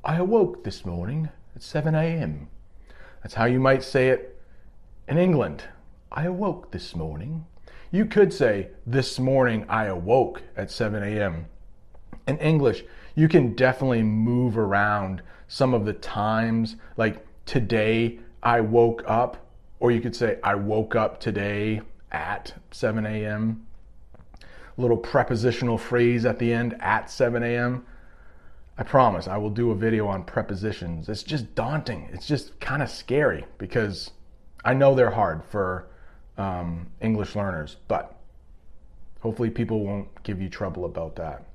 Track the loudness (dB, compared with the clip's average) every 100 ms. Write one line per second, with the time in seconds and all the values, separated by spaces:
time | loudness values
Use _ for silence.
0 | 0 0 4 4 4 0 -10 -8 -6 -4
1 | -4 -4 -4 -8 -18 -18 -6 -2 2 2
2 | 2 0 -4 -6 -10 -16 -18 -20 -20 -18
3 | -18 -14 -8 0 2 6 6 4 2 4
4 | 4 4 0 -16 -20 -20 -20 -20 -20 -18
5 | 0 4 4 4 0 -4 -14 -20 -20 -20
6 | -10 -4 -4 -2 -2 -4 -8 -12 -10 -8
7 | -8 -8 -8 -8 -10 -18 -20 -18 -2 2
8 | 4 6 4 6 2 2 -4 -10 -2 0
9 | 0 0 2 4 4 2 0 0 0 -2
10 | 2 4 2 -4 -12 -8 -8 -2 -2 -2
11 | -2 0 0 -2 -10 -16 -18 -20 -20 -20
12 | -16 -8 -4 0 4 4 4 2 -8 -18
13 | -6 4 8 8 6 4 4 4 2 2
14 | 2 2 2 2 2 2 2 2 2 2
15 | -2 -6 -10 -20 -16 0 2 2 0 -4
16 | -6 -2 0 2 2 2 0 -6 -12 0
17 | 0 0 -14 -16 -2 0 2 2 4 4
18 | 2 -2 -18 -2 2 4 6 6 6 4
19 | 0 2 2 -4 -18 -20 -20 2 4 4
20 | 0 0 0 2 0 0 0 0 2 2
21 | 0 0 -4 -2 -2 0 0 -2 -6 -16
22 | -10 -8 -6 -6 -8 -16 -18 -4 -2 0
23 | -2 -4 -4 -2 -2 -2 -10 -16 -18 -20
24 | -20 -20 -20 -20 -18 -18 -14 -2 2 2
25 | 4 2 2 2 2 2 0 -2 0 4
26 | 4 4 0 2 0 0 -2 -4 0 0
27 | -2 0 0 2 0 0 0 -2 -10 -20
28 | -20 -20 -20 -20 -18 -18 -16 -10 2 6
29 | 6 2 -4 -4 -2 0 0 2 2 2
30 | 0 -2 -4 -4 -4 -4 -4 -4 -6 -6
31 | -6 -8 -4 -6 -4 -4 -2 -4 -4 -8
32 | -10 -12 -4 -4 -4 -10 -4 -2 -4 -6
33 | -2 2 2 0 -10 -12 -4 -2 -2 -4
34 | -12 -16 -20 -20 -20 -4 0 6 6 8
35 | 4 4 0 0 -6 -4 -2 -4 -10 -20
36 | -20 -20 -16 -6 -4 -4 -6 -8 -10 -4
37 | -2 0 -2 -4 -4 -4 -8 -14 -2 -2
38 | -2 -14 -20 -20 -20 -20 -16 -16 -18 -16
39 | -14 -6 -6 -2 -2 0 -2 0 -2 -4
40 | -8 -10 -8 -6 -6 -6 -6 -4 -6 -6
41 | -8 -8 -10 -10 -16